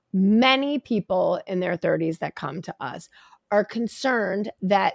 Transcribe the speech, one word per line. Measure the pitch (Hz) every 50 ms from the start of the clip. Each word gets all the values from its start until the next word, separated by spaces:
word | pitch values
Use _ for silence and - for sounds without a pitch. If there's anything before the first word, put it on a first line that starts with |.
| _ - -
many | 185 190 196 214 226 254 262 262 269 277 285 294
people | 269 - - 240 208 - - 185 185 175 170 180 - -
in | - 190 180
their | 180 175 180
thirties | 165 - 170 160 160 165 160 165 -
that | 165 151 -
come | - - 139 143 180
to | - - - -
us | 135 127 135 170 - - _ - - - - _ _ -
are | 208 208 202
concerned | - - 226 233 214 - - - 262 254 233 208 190 190 202 208 214 - -
that | - 185 202 196 190 - -